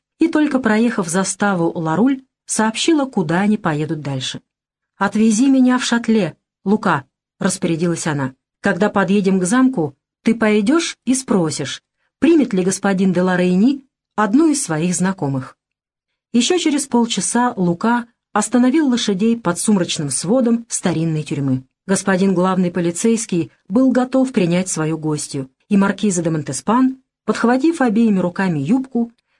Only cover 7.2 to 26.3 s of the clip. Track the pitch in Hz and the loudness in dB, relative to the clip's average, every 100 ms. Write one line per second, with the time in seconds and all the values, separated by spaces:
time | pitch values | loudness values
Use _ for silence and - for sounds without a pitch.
7.2 | _ - 190 - 175 160 175 165 170 143 | _ -6 -4 -2 -4 -2 -2 -2 -4 -4
8.2 | 131 - _ _ 202 180 208 202 185 208 | -4 -8 _ _ -4 0 0 0 2 2
9.2 | 190 190 180 254 262 226 147 - _ _ | 2 0 2 2 2 2 -4 -8 _ _
10.2 | 233 226 214 214 208 330 339 - 233 262 | -2 0 2 2 2 0 -2 -4 -4 -2
11.2 | - 196 160 135 131 - _ _ _ _ | 0 0 0 -4 -8 -10 _ _ _ _
12.2 | 294 330 240 185 180 - 196 185 190 175 | 4 4 2 0 0 0 0 2 2 2
13.2 | 185 180 180 180 247 285 - _ _ - | 2 2 2 4 2 0 -8 _ _ -2
14.2 | 208 262 330 277 - 156 180 175 185 190 | 2 4 4 2 -2 -2 -2 -2 -2 -2
15.2 | 139 135 131 - _ _ _ _ _ _ | -4 -4 -8 -16 _ _ _ _ _ _
16.2 | _ 240 233 359 311 285 - 240 233 208 | _ 0 0 0 0 -2 0 0 0 -2
17.2 | - 240 247 220 175 170 226 240 233 _ | -2 0 0 0 -2 0 0 -2 -4 _
18.2 | _ 208 208 247 254 320 277 240 - 185 | _ -4 0 2 4 2 2 0 0 0
19.2 | 226 233 170 175 - 196 165 - 143 - | 0 0 -2 -2 0 2 0 -4 -4 -4
20.2 | 160 262 233 233 - - 185 160 165 156 | 0 0 2 0 -2 -4 -2 -2 -2 -2
21.2 | 151 147 135 131 - _ - 190 202 185 | -4 -4 -2 -2 -6 _ -4 -2 0 0
22.2 | 196 180 185 185 175 180 170 170 226 226 | 2 2 0 0 -2 -2 -2 -2 0 0
23.2 | - 170 - _ - 220 262 247 254 262 | -2 -4 -4 _ -4 0 2 2 0 0
24.2 | 262 208 170 175 185 160 156 160 151 151 | 0 0 0 0 -2 -4 -4 -4 -4 -4
25.2 | - 139 131 _ - 196 196 196 208 175 | -6 -10 -10 _ 0 2 2 0 -2 0
26.2 | 165 | -2